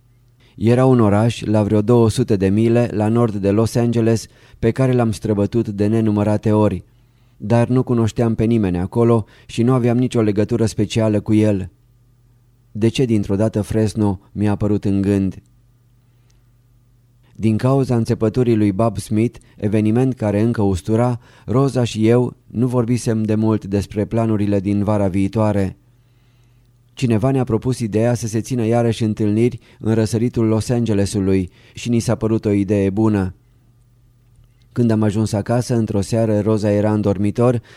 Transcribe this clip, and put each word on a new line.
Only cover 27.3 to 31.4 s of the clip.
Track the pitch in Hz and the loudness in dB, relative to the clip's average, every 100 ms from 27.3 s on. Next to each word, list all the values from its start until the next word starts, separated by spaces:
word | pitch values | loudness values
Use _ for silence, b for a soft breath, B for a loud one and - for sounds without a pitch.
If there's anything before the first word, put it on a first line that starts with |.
ne-a | 135 | 0
propus | 127 110 127 120 | 0 -2 -2 -4
ideea | 113 104 120 | -2 0 0
să | 117 113 | -2 -4
se | 110 | -6
țină | - 123 | -4 -4
iarăși | 110 120 117 107 | 0 0 0 -2
întâlniri | 110 104 107 107 120 120 b b | -2 -2 -2 2 0 -2 b b
în | 107 | -2
răsăritul | 110 110 113 120 - 110 | 0 0 0 -2 0 0
Los | 110 107 | 0 0
Angelesului | 120 113 101 101 104 95 95 | -2 0 0 -2 0 0 0